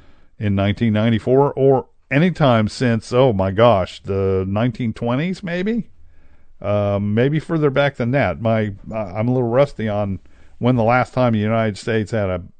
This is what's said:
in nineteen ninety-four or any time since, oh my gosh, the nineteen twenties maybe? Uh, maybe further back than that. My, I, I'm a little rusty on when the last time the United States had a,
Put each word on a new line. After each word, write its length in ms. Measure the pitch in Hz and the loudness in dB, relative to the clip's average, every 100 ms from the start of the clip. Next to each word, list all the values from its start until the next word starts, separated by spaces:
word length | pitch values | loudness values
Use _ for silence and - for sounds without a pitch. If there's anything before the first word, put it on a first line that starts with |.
| - - - _ | -20 -20 -20 _
in 160 | 107 | -2
nineteen 380 | 98 101 101 117 | 0 0 0 0
ninety-four 600 | 107 113 113 120 131 143 | 2 2 0 2 2 2
or 340 | - 135 131 - _ _ | 2 4 4 0 _ _
any 200 | 135 180 | 2 2
time 360 | 156 143 117 107 | 2 4 4 2
since, 440 | - 127 113 - | 0 0 0 0
oh 200 | 123 135 | 2 2
my 200 | 101 95 | 2 0
gosh, 500 | 95 120 101 90 - | 4 4 4 0 -8
the 420 | - 98 95 95 95 | -6 -2 0 0 -2
nineteen 440 | 101 123 123 120 | -2 -2 -2 -6
twenties 500 | 107 117 123 170 190 | -4 -4 -2 -4 -6
maybe? 480 | 185 175 196 233 - - - - - - - - | -8 -6 -4 -4 -6 -14 -20 -20 -20 -20 -20 -12
Uh, 380 | 98 104 101 101 | -4 -2 0 -2
maybe 380 | 104 104 131 156 | 0 0 0 0
further 320 | - 170 147 | -4 -2 0
back 260 | 135 143 - | 0 -2 -2
than 140 | 120 | -2
that. 300 | 139 104 76 | 0 0 -2
My, 340 | 113 113 107 98 - | -2 0 -2 -6 -12
I, 40 | 110 | -10
I'm 320 | 101 98 117 | -8 -4 -2
a 40 | |
little 160 | 127 120 | 0 0
rusty 400 | 120 143 - 110 | 2 0 0 -4
on 300 | 101 101 95 - - - - | -2 -4 -6 -10 -20 -20 -4
when 180 | 117 127 | 0 2
the 80 | |
last 280 | 113 123 120 | 4 2 0
time 220 | - 123 | 0 0
the 40 | 113 | 2
United 380 | 107 113 110 98 | 0 0 0 -4
States 340 | - 113 104 | -4 -2 -2
had 200 | 113 98 | -2 -2
a, 120 | 92 87 - | -4 -8 -14